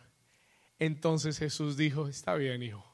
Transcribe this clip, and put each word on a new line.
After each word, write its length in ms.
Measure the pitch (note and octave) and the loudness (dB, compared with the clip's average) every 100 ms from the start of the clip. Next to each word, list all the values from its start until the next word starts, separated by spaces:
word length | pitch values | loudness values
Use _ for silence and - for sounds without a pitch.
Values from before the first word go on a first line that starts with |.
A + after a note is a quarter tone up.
| - _ _ _ _ _ _ - | -18 _ _ _ _ _ _ 0
Entonces 580 | D#3+ D3+ E3 D#3 D#3 C#3+ | 0 2 2 2 2 -2
Jesús 380 | D3+ - D3 C#3 | -2 -2 -2 2
dijo, 320 | D#3 C#3 C#3+ | 2 2 -4
"Está 260 | C3+ - | -4 -2
bien, 260 | E3 C3+ B2 | 0 0 -2
hijo. 200 | A#2+ G#2 - | -6 -10 -14